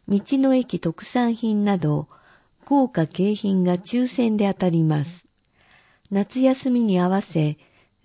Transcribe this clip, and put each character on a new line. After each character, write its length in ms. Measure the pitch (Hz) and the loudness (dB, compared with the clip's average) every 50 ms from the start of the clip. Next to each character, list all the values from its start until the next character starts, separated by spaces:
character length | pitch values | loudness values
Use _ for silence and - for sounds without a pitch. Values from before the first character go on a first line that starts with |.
| _ | _
道 160 | - 202 202 208 | -2 -2 -2 0
の 320 | - 277 269 269 269 262 | 0 0 2 2 4 2
駅 240 | 254 240 - - 170 | 2 0 -2 -4 -4
特 260 | - 165 160 - - | -4 -6 -6 -6 -8
産 300 | - - 247 240 233 233 | -4 -2 0 0 0 0
品 300 | 220 233 220 214 208 208 | -2 -2 -2 0 0 0
な 120 | 208 196 | 0 0
ど、 300 | 180 160 151 147 151 151 - - - _ _ - _ _ _ _ _ _ | 0 0 0 -2 -2 -4 -8 -14 -20 _ _ -20 _ _ _ _ _ _
豪 220 | - 277 277 262 240 | 0 2 2 2 2
華 180 | - 175 160 | 0 -2 -2
景 280 | - - - 185 208 214 | -2 -2 -2 -2 0 -2
品 300 | 208 - 202 190 185 180 | -2 -2 -2 0 2 2
が 140 | 180 175 180 | 2 0 -2
抽 280 | - - 240 247 254 | -4 -4 -4 -2 -2
選 300 | 247 - - 240 226 214 | -2 -2 -2 0 0 0
で 100 | 208 202 | 0 0
当 80 | 196 190 | 0 0
た 140 | - 190 180 | 0 0 0
り 140 | 165 165 160 | 2 2 2
ま 200 | 156 151 151 139 | 2 0 0 -2
す。 200 | - - - _ _ _ _ _ _ _ _ _ _ _ _ _ _ _ _ _ _ | -6 -10 -16 _ _ _ _ _ _ _ _ _ _ _ _ _ _ _ _ _ _
夏 300 | 196 196 202 - - 254 | -2 -2 -2 -2 -2 2
休 300 | 262 262 262 262 - 262 | 2 2 2 0 0 -2
み 140 | 247 240 233 | 0 0 2
に 160 | 214 185 180 | 2 2 2
合 80 | 180 180 | 2 2
わ 120 | 190 196 | 0 -2
せ、 380 | - - - 160 151 151 151 - _ _ _ _ _ _ _ _ - | -2 -2 -2 -2 0 -2 -2 -6 _ _ _ _ _ _ _ _ -12